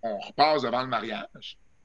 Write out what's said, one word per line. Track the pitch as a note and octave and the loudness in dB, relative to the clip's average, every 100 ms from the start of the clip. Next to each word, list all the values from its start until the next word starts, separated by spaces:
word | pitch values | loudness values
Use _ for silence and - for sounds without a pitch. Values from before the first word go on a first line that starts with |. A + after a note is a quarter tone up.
on | A2+ G2+ | -6 -6
repasse | - - D3+ D3+ | -4 4 4 4
devant | A#2+ B2 | 2 -2
le | C3 | 0
mariage. | A#2 A2+ G2+ - A#2+ - - _ _ | -2 -4 -8 -10 -16 -18 -20 _ _